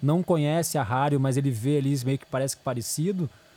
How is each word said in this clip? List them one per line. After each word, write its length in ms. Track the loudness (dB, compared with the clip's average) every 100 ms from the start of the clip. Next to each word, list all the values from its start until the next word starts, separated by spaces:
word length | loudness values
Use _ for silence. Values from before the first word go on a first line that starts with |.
não 200 | 0 2
conhece 540 | 2 2 2 0 0 -2
a 60 |
Rario, 360 | 0 0 2 2
mas 200 | 2 2
ele 120 | 0
vê 280 | 0 0 0
ali 200 | 2 0
meio 140 | 0 -4
que 80 | -4
parece 280 | -4 -2
que 80 | -4
parecido, 680 | -6 -4 -4 -2 -2 -2 -4 -8 -20